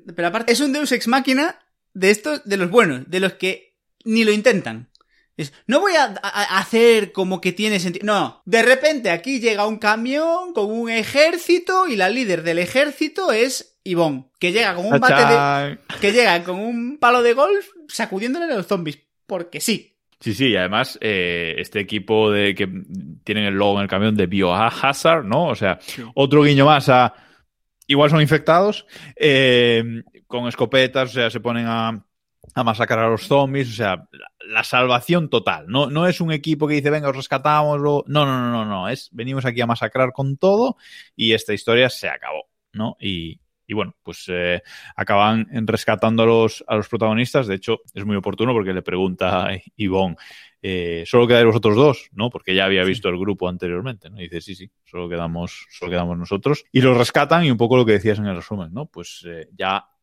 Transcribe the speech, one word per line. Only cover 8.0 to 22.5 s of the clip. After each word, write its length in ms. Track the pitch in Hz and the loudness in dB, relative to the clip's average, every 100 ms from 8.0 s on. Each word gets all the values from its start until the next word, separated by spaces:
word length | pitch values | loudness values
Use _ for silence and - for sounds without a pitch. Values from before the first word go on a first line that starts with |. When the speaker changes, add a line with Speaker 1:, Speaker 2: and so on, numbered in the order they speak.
| 208 | -2
Speaker 1:
No, 360 | 202 131 - | -2 -2 -8
de 180 | - 226 | 0 4
repente 480 | 240 262 302 302 214 | 6 6 4 0 -2
aquí 280 | 170 240 269 | -2 -2 -2
llega 260 | 226 208 208 | -2 0 -2
un 120 | 220 | -2
camión 760 | 208 220 240 285 330 339 370 | 0 0 -2 -2 0 -2 -4
con 180 | 339 202 | -4 -4
un 200 | 226 233 | -4 -4
ejército 960 | 226 202 277 320 349 - 349 359 370 370 | -4 -2 2 2 2 0 0 0 0 0
y 80 | 214 | 0
la 120 | 185 | 0
líder 340 | 240 226 170 | 0 -2 -2
del 160 | 165 214 | -2 -2
ejército 720 | 262 262 294 285 311 349 370 | -2 0 -2 -2 -6 -4 -2
es 460 | 220 262 - - _ | 0 0 -4 -12 _
Yvonne, 420 | 196 170 160 135 - - | -6 0 0 -2 -12 -6
que 140 | 180 | -2
llega 220 | 202 214 | 0 -2
con 100 | 175 196 | -2 0
un 140 | 139 | 2
bate 140 | 254 | 4
de, 40 | 139 | 4
Speaker 2:
¡Tachán! 600 | 143 143 143 143 143 - - - | 6 4 2 0 -4 -10 -14 -2
Speaker 1:
que 120 | 202 | 0
llega 320 | 233 226 175 | 4 4 2
con 140 | 175 185 | -2 -8
un 380 | 226 233 240 294 | -6 -6 -8 0
palo 240 | 240 247 | 2 4
de 100 | 240 | 2
golf 320 | 240 320 403 381 349 302 | 2 2 0 -4 -18 -16
sacudiéndole 640 | - 220 190 233 311 339 | -8 -6 -4 -4 -4 -4
a 40 | 226 | -4
los 100 | 175 | -2
zombies, 320 | 196 160 143 _ _ - | -4 -4 -10 _ _ -10
porque 340 | 185 170 147 | -10 -8 -8
sí. 280 | 190 175 - _ _ _ | -4 -4 -6 _ _ _
Speaker 2:
Sí, 140 | 113 | -8
sí, 160 | 104 131 | 0 2
y 60 | 98 | 2
además, 420 | 90 107 131 - | 0 -2 -2 -4
eh, 560 | 110 95 87 87 82 78 | -4 -2 -2 -4 -6 -8
este 220 | 87 104 | -8 -6
equipo 500 | 95 104 95 110 107 | -6 -8 -2 2 2
de, 240 | 104 101 | 2 0